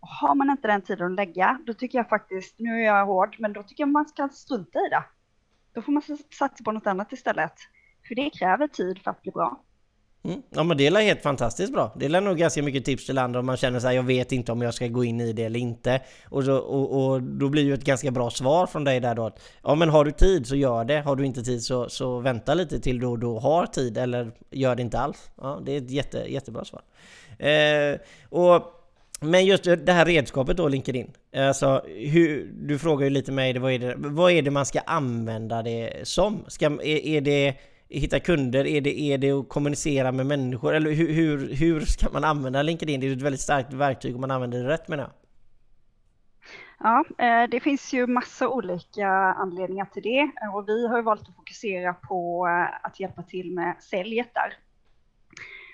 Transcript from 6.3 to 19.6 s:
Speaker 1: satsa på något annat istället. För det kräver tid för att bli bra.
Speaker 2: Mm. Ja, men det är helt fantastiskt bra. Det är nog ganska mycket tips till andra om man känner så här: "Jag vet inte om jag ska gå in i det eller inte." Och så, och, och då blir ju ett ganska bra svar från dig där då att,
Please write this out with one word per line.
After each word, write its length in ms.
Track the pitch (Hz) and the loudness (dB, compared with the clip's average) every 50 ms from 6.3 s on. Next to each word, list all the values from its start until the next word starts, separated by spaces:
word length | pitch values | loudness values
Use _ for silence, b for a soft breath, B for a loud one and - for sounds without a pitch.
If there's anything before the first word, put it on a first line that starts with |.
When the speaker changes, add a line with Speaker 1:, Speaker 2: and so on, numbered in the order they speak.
| - - | -6 -4
Speaker 1:
satsa 260 | 285 269 - - 233 | -4 -4 -4 -6 -6
på 80 | 226 214 | -6 -6
något 140 | 214 - | -4 -2
annat 260 | 214 190 185 202 - - | -2 -2 -2 -4 -8 -10
istället. 400 | 254 - - - - 156 170 - _ - - b b b b b b _ - | -8 -4 -4 -2 -2 -2 -4 -4 _ -20 -20 b b b b b b _ -10
För 60 | 240 | -6
det 160 | 214 277 294 | -4 -4 -4
kräver 380 | - - 185 180 185 226 294 302 | -4 -2 0 2 2 2 2 -2
tid 300 | - - 208 180 185 190 | -2 -4 -4 -4 -4 -6
för 120 | - - | -6 -8
att 120 | 185 - _ | -8 -8 _
bli 100 | 185 185 | -12 -6
bra. 300 | - 170 - - - _ _ _ _ _ _ _ _ _ _ _ _ _ | -4 -4 -4 -4 -8 _ _ _ _ _ _ _ _ _ _ _ _ _
Speaker 2:
Mm. 180 | - 175 285 269 _ | -8 -8 -8 -10 _
Ja, 120 | - 147 156 | -4 -2 0
men 140 | 170 170 | 0 2
det 100 | 139 139 | 4 4
är 140 | 143 170 208 | 4 6 4
helt 220 | 220 208 170 - - | 4 4 2 2 0
fantastiskt 500 | 151 139 120 123 113 - - 185 214 269 | -4 -2 0 -2 -2 -2 -4 -6 -4 0
bra. 200 | 208 143 107 - | -2 -2 -2 -2
Det 100 | - - | -4 -4
är 140 | 139 156 180 | 0 2 2
nog 160 | 202 202 190 | 2 2 0
ganska 260 | 151 170 160 - 160 143 | 2 2 2 2 0 -2
mycket 220 | 147 131 139 117 | -2 -2 -4 -2
tips 220 | - 135 123 - | -2 -4 -4 -4
till 120 | - 135 135 | -4 -2 0
andra 220 | 127 123 123 127 | 0 0 0 -2
om 60 | 123 | -2
man 100 | 131 127 | -2 -2
känner 240 | 123 - 131 123 123 | 0 0 0 0 0
så 60 | 117 | 0
här: 80 | 127 127 | 2 2
"Jag 80 | 127 127 | 2 2
vet 300 | 123 131 127 123 - - | 2 2 0 0 -2 -2
inte 200 | 123 113 - 117 | -4 -2 -2 -4
om 100 | 117 120 | -2 -2
jag 120 | 117 117 | -4 -4
ska 140 | - 127 120 | -4 -6 -4
gå 160 | 117 127 123 | 0 0 0
in 160 | 120 117 117 | 0 0 -2
i 120 | 120 117 110 | -2 -4 -2
det 120 | 107 113 | -4 -4
eller 160 | 110 113 120 | -2 -2 -2
inte." 420 | 123 120 117 - _ 123 123 135 B B B B B B | -4 -4 -6 -4 _ 0 0 0 B B B B B B
Och 160 | - 139 135 | -4 -2 2
så, 120 | 131 135 | 2 2
och, 500 | 131 - - 107 139 135 - - 139 131 | 2 2 0 -2 -2 0 0 0 0 2
och 160 | 131 135 131 127 | 2 2 0 -2
då 260 | 135 139 135 135 139 | -4 -4 -2 -2 0
blir 140 | 139 151 147 | 2 2 2
ju 120 | 139 139 | 2 0
ett 100 | 135 - | 0 0
ganska 260 | - 139 120 - 139 | 0 0 0 0 -4
bra 200 | 123 123 123 117 | -2 -2 -2 -4
svar 360 | 117 - 127 127 147 170 185 | -4 -2 0 2 4 4 2
från 180 | 180 - 160 147 | 0 -2 -2 0
dig 160 | 139 131 127 | 0 0 2
där 140 | 120 120 117 | 0 0 -2
då 120 | 117 113 | -2 -4
att, 160 | 110 - B B B B B | -6 -6 B B B B B